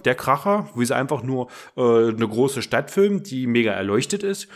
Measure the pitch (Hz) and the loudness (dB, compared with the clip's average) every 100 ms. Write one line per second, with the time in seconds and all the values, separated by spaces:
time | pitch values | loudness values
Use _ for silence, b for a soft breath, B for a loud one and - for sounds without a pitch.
0 | 123 127 - - 202 202 208 117 120 123 | -2 0 0 0 2 0 -2 -2 0 0
1 | 135 147 120 131 123 B B B 123 117 | 0 -2 -2 -4 -4 B B B 4 6
2 | 117 110 113 107 135 127 110 120 139 - | 4 2 -2 2 0 0 -2 -2 -2 2
3 | 202 202 - 131 127 117 110 95 98 104 | 2 0 -4 -6 0 2 2 0 0 0
4 | 139 202 98 98 - | 0 -4 -4 -6 -10